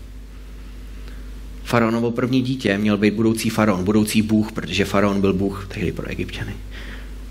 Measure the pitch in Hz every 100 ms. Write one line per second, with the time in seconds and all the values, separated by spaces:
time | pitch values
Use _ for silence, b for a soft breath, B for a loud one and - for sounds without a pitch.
0 | - - - - - - - - - B
1 | B B B B B - - 120 113 113
2 | 117 117 123 131 123 131 104 98 107 104
3 | 104 101 113 110 113 110 107 92 92 107
4 | 107 110 104 107 107 - 78 92 92 101
5 | 101 98 98 92 98 - - 104 85 -
6 | - - 92 - 104 - - B B B
7 | B - -